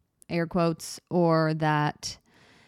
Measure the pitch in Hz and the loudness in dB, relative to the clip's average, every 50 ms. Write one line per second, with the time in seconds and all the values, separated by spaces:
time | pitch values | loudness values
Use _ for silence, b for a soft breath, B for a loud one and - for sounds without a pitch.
0 | _ _ _ _ _ - 165 170 165 160 - 180 165 170 160 - - - - - | _ _ _ _ _ -4 -4 -2 -2 -2 0 0 0 0 0 -4 -8 -14 -16 -16
1 | - - - 180 170 165 160 160 160 156 156 156 156 151 151 147 147 151 - _ | -10 -2 0 2 4 4 4 4 2 2 0 0 0 2 2 2 0 0 -2 _
2 | - - - - b b b b b b b b b | -10 -12 -12 -14 b b b b b b b b b